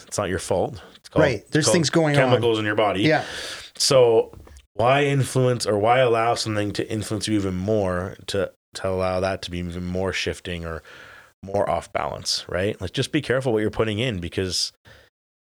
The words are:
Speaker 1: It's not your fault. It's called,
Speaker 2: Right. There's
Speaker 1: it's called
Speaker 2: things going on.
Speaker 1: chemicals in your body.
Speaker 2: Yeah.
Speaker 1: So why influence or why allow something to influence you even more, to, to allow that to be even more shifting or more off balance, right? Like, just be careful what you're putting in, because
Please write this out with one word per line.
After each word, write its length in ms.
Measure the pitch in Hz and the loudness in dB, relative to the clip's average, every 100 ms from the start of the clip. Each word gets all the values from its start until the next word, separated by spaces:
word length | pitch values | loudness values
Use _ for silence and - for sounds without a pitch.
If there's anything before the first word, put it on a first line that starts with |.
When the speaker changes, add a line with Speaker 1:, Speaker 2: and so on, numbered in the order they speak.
| - | -8
Speaker 1:
It's 140 | - | -4
not 100 | 98 | -2
your 80 | 92 | -2
fault. 460 | - 92 107 95 - - | -2 -2 -2 -6 -16 -20
It's 120 | - | -6
called, 140 | - | 0
Speaker 2:
Right. 200 | 151 117 - | 0 0 -2
There's 140 | 151 | 0
Speaker 1:
it's 40 | 151 | 2
called 40 | |
Speaker 2:
things 160 | 185 139 | 2 2
going 260 | 170 156 143 | 2 2 4
on. 120 | 131 | 4
Speaker 1:
chemicals 300 | 123 117 110 | 4 4 2
in 60 | 107 | 0
your 100 | 104 | 2
body. 260 | 107 92 | 2 2
Speaker 2:
Yeah. 220 | 147 147 - - - - - - | 2 2 -2 -10 -10 -12 -12 -4
Speaker 1:
So 540 | - 135 120 113 - - - - - - | 4 6 8 6 2 -4 -20 -20 -10 0
why 300 | 117 139 143 | 2 4 2
influence 600 | 139 131 131 127 123 - | 2 0 2 2 2 0
or 140 | 104 | 2
why 200 | 107 127 | 4 4
allow 360 | 127 113 113 113 | 4 4 2 0
something 360 | 113 104 104 | -2 -2 -2
to 140 | 92 - | -4 -4
influence 400 | 110 - 110 101 | -4 -4 -4 0
you 80 | 107 | 0
even 200 | 98 90 | 0 -2
more, 600 | 95 110 95 90 95 - - | 0 0 0 -2 -4 -10 -6
to, 240 | 98 - - _ - | -4 -4 -6 _ -8
to 120 | 95 | -4
allow 300 | 92 92 92 | -2 0 0
that 200 | 95 95 | -2 -4
to 60 | - | -6
be 60 | 87 | -8
even 280 | 87 87 90 | -6 -6 -6
more 280 | 92 95 | -4 -2
shifting 520 | 87 - 80 - 87 82 | -4 -6 -6 -8 -8 -8
or 180 | 80 - - - - - _ | -10 -12 -20 -20 -20 -20 _
more 240 | 95 98 - | -6 -2 0
off 220 | 82 - | -2 -4
balance, 500 | - 78 - - - - | -4 -4 -6 -6 -6 -4
right? 300 | 85 101 - | -4 -2 -4
Like, 100 | 95 | -6
just 200 | - 127 | -6 -4
be 100 | 156 | -2
careful 320 | - 127 131 | -2 -2 0
what 60 | 110 | 0
you're 100 | 107 | 0
putting 280 | - 110 104 | 0 -2 -2
in, 200 | 131 95 | -2 -4
because 520 | 85 - 95 85 - - - - _ _ _ _ _ | -6 -4 -4 -4 -6 -8 -20 -20 _ _ _ _ _